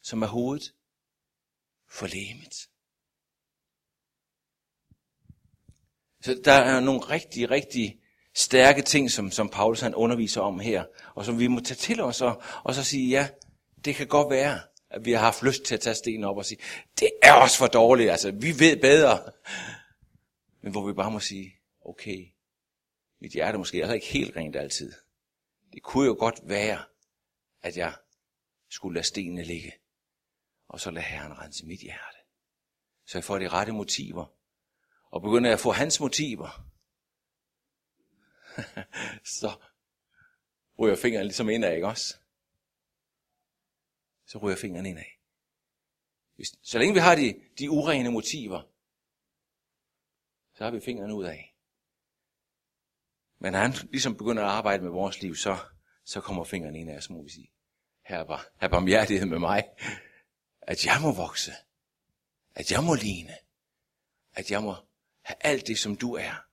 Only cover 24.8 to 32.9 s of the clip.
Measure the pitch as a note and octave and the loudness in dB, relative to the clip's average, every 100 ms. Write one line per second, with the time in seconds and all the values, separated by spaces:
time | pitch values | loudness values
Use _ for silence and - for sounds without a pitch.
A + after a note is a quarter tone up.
24.8 | D2 - _ _ _ _ _ _ _ - | -10 -16 _ _ _ _ _ _ _ -20
25.8 | - B2+ C3+ A2 A2+ - - G2+ G#2+ F#2+ | -2 2 2 2 -2 -4 -6 -2 -2 -4
26.8 | - _ _ _ _ _ _ _ F2 F2 | -10 _ _ _ _ _ _ _ -12 -6
27.8 | E2+ - _ _ _ _ _ _ _ - | -8 -8 _ _ _ _ _ _ _ -14
28.8 | F#2+ E2 D#2+ G2+ F2 F2 E2 E2+ D#2+ - | -8 -6 -6 -6 -10 -10 -10 -12 -12 -20
29.8 | _ _ _ _ _ _ _ _ _ - | _ _ _ _ _ _ _ _ _ -12
30.8 | - E2 E2 D2 D2+ D2 D2 - D#2+ F2+ | -10 -10 -10 -12 -14 -18 -16 -16 -16 -16
31.8 | - - - - _ _ _ _ _ _ | -16 -18 -18 -20 _ _ _ _ _ _
32.8 | _ | _